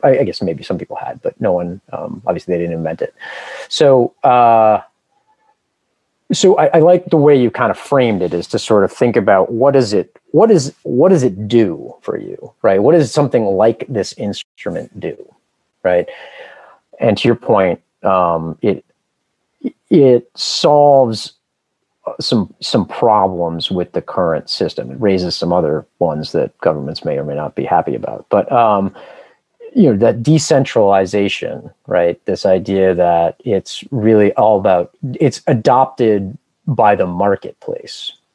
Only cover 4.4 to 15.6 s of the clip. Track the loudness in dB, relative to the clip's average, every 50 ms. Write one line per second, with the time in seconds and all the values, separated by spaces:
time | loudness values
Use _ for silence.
4.4 | 6 6 6 6 4 4 2 0 -2 _ _ _ _ _ _ _ _ _ _ _
5.4 | _ _ _ _ _ _ _ _ _ _ _ _ _ _ _ _ _ -6 -2 2
6.4 | 2 4 4 4 2 2 4 4 4 4 4 2 2 0 2 4 6 6 6 4
7.4 | 4 2 0 0 0 0 0 -2 -2 -2 0 2 2 2 0 -2 -2 -4 -4 -6
8.4 | -6 -6 -6 -6 -2 2 2 2 2 2 0 0 0 0 2 2 2 4 4 4
9.4 | 2 0 0 0 2 4 4 4 2 2 0 -2 -4 -4 _ _ _ _ 0 2
10.4 | 4 4 4 2 2 -2 -10 _ -10 -4 0 2 4 4 4 2 2 0 -2 -4
11.4 | -4 0 2 2 2 2 -2 -6 -12 -16 -18 -14 -10 -10 -8 -8 -10 -12 -14 -16
12.4 | -18 -20 _ _ 0 0 2 2 4 4 4 4 2 0 0 -2 0 0 0 0
13.4 | 0 0 0 2 2 2 0 -2 -6 -8 -6 -6 -6 -6 -8 -8 -8 -8 -8 -10
14.4 | -12 _ _ -14 -12 -10 -10 -10 -10 -14 -14 -12 -10 -10 -10 -12 -16 -20 _ _
15.4 | _ _ _ _